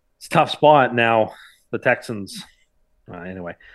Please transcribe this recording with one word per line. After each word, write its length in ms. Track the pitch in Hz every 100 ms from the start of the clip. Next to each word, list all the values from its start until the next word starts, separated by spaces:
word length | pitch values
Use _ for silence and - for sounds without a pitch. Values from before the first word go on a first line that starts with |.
| _ _
It's 80 | -
a 40 |
tough 220 | 165 147
spot 420 | - 147 151 123
now. 400 | 120 117 113 107 - - _ _
The 60 | 113
Texans. 680 | 131 120 - 110 95 - - _ _ _ _ _ -
Uh, 120 | 90
anyway, 340 | 90 95 87 82 -